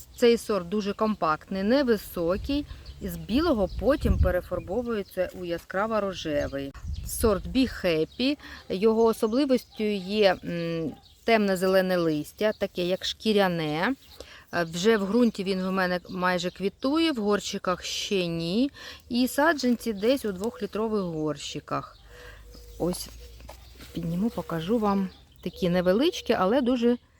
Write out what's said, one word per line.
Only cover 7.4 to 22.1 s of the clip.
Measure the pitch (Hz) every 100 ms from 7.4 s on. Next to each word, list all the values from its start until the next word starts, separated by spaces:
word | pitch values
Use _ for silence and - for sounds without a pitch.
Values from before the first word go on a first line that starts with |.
| 175
Be | 220 254 - 185
Happy. | 156 160 - 262 294 - - -
Його | 185 220 220
особливістю | 226 220 220 240 285 247 - -
є, | 214 208 180 214 190 180
м, | - 170 170 165 160 - - - -
темне-зелене | 226 202 185 190 190 185 180
листя, | 165 151 147 - 214 -
таке | 196 - 175
як | 185 -
шкіряне. | - 220 202 185 170 156 151 202 269 - - - - -
Е, | 170
вже | 170 175 208 220
в | 196
ґрунті | 226 240 -
він | 185 190
в | 190
мене | 190 180 180 -
майже | 185 180 180 180
квітує, | - 190 - 269 311 330
в | 247
горщиках | 208 202 - 202 - 175
ще | - - - 196 175
ні. | 165 165 208 277 - - - -
І | 240 254
саджанці | - 311 294 247 233 233
десь | 196 220 277 214
у |
двохлітрових | 180 220 - 202 202 226 214
горщиках. | 180 160 156 147 - 147 - 139 - - -